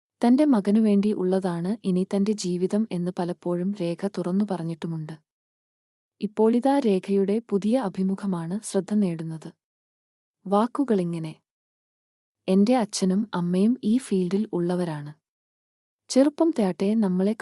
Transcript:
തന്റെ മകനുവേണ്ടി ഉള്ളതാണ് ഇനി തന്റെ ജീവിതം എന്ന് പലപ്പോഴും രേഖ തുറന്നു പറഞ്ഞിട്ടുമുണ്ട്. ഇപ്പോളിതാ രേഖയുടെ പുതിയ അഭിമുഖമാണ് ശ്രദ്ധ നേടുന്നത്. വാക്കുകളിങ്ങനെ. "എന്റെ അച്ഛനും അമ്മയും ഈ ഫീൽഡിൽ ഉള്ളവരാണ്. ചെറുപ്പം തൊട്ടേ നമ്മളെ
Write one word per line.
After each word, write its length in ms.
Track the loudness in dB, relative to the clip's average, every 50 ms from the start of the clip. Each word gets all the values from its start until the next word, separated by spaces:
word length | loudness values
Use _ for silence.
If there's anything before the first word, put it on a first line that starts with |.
| _ _ _ _ 4
തന്റെ 180 | 4 6 6 6
മകനുവേണ്ടി 680 | 4 4 4 4 4 2 4 4 4 4 4 2 2 0
ഉള്ളതാണ് 640 | 0 -2 0 0 0 0 -2 -4 -4 -4 -4 -6 -4 -2
ഇനി 220 | -2 0 0 -2 -2 -2
തന്റെ 160 | -2 0 0 -2
ജീവിതം 560 | -2 -4 -4 -2 -2 -2 0 0 -2 -2 -2 -4
എന്ന് 180 | -4 -4 -4 -4 -4
പലപ്പോഴും 560 | -6 -6 -6 -6 -6 -4 -4 -2 -2 -4 -4 -4
രേഖ 280 | -4 -4 -4 -4 -6 -6 -6 -4
തുറന്നു 260 | -4 -2 0 -2 -2 -2
പറഞ്ഞിട്ടുമുണ്ട്. 640 | -4 -6 -6 -8 -8 -8 -8 -8 -8 -8 -8 -10 -12 -16 _ _ _ _ _ _ _ _ _ _ _ _ _ _ _ _ _ _ _ _
ഇപ്പോളിതാ 580 | -10 -8 -2 2 2 2 2 2 2 2 2 2
രേഖയുടെ 600 | 2 2 0 0 0 0 0 0 0 0 -2 -4
പുതിയ 400 | -4 -2 -4 -2 0 0 0 0
അഭിമുഖമാണ് 840 | -2 -4 -4 -2 -2 -2 -2 -4 -4 -4 -4 -4 -4 -6 -8 -8 -8
ശ്രദ്ധ 300 | -4 -4 -4 -4 0 0
നേടുന്നത്. 580 | 0 0 0 -2 -6 -8 -10 -10 -12 -14 -16 -18 _ _ _ _ _ _ _ _ _ _ _ _ _ _ _ _ _ _
വാക്കുകളിങ്ങനെ. 880 | 0 2 2 2 2 0 -4 0 0 0 0 0 -2 -4 -6 -8 -8 -10 -14 _ _ _ _ _ _ _ _ _ _ _ _ _ _ _ _ _ _ _ _ _ 2
"എന്റെ 280 | 4 4 4 4 4
അച്ഛനും 540 | 2 2 0 -2 0 0 2 2 0 -2 -2 -4
അമ്മയും 440 | -4 -2 0 2 2 4 2 2 0 0
ഈ 140 | 0 0 0
ഫീൽഡിൽ 500 | 0 0 -2 0 0 0 0 -2 -2 -2 -2
ഉള്ളവരാണ്. 640 | -2 -2 -2 -2 -2 -2 -4 -6 -8 -10 -12 -16 _ _ _ _ _ _ _ _ _ _ _ _ _ _ _ _ _ _ _
ചെറുപ്പം 420 | 2 4 4 4 2 2 0 0 2 0
തൊട്ടേ 360 | 0 -2 -2 -2 -2 0 2
നമ്മളെ 420 | 2 2 2 2 2 0 0 -2 -2